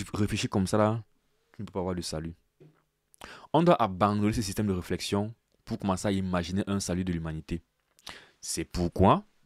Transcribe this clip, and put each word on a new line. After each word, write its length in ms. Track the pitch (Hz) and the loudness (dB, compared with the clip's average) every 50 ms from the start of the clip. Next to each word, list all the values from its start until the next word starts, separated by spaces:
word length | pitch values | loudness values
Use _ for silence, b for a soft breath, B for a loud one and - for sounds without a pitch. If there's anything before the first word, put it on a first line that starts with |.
| 98 - - | -4 -6 -2
réfléchis 360 | - 104 98 110 101 - - | -2 0 0 0 -2 -2 0
comme 180 | - 104 92 | 0 0 2
ça, 100 | - - | 2 4
là, 280 | 107 107 107 110 117 - - _ _ _ _ _ _ _ _ _ | 4 4 4 2 0 -4 -10 _ _ _ _ _ _ _ _ _
tu 80 | - 104 | -14 -14
ne 40 | |
peux 60 | 87 - | -8 -6
pas 60 | 98 | -4
avoir 160 | 90 95 90 | -4 -2 -4
de 80 | 90 82 | -4 -4
salut. 320 | - 82 80 80 82 80 - _ _ _ _ - - _ _ _ _ _ _ _ _ _ _ B B B B B B - | -6 -6 -6 -6 -8 -10 -14 _ _ _ _ -20 -20 _ _ _ _ _ _ _ _ _ _ B B B B B B 2
On 100 | 151 175 | 4 6
doit 180 | 175 175 - | 6 6 6
abandonner 520 | 113 101 92 90 104 101 104 104 104 104 113 | 4 0 2 2 2 2 4 2 2 2 0
ce 100 | 123 101 | 0 -4
système 240 | 95 92 - 107 | -4 -4 -2 0
de 60 | 101 95 | 0 0
réflexion 600 | 90 85 - 92 87 - - 104 101 104 117 117 - _ _ _ _ _ | 0 -2 -4 -6 -6 -4 -2 -2 -2 -2 -2 -6 -14 _ _ _ _ _
pour 140 | - 117 - | -8 -8 -4
commencer 300 | - 98 92 92 - 107 | 0 0 0 0 0 0
à 20 | |
imaginer 540 | 98 95 95 92 90 90 85 82 92 98 - | 0 0 0 0 0 -2 -2 0 -2 -2 -2
un 140 | 95 101 98 | -2 -2 -2
salut 240 | - - 87 92 92 | -2 -2 -2 -2 0
de 80 | 92 85 | -2 -2
l'humanité. 500 | 82 80 80 78 78 - - 87 85 - _ _ _ _ _ _ _ B B B B B B B B | -2 -4 -6 -8 -8 -8 -8 -8 -8 -8 _ _ _ _ _ _ _ B B B B B B B B
C'est 240 | - - - 90 80 | -10 -8 -6 -6 -6
pourquoi 600 | - - 87 87 85 - - 92 104 139 196 - _ _ _ _ | -4 -2 -2 -2 0 2 4 6 6 6 4 0 _ _ _ _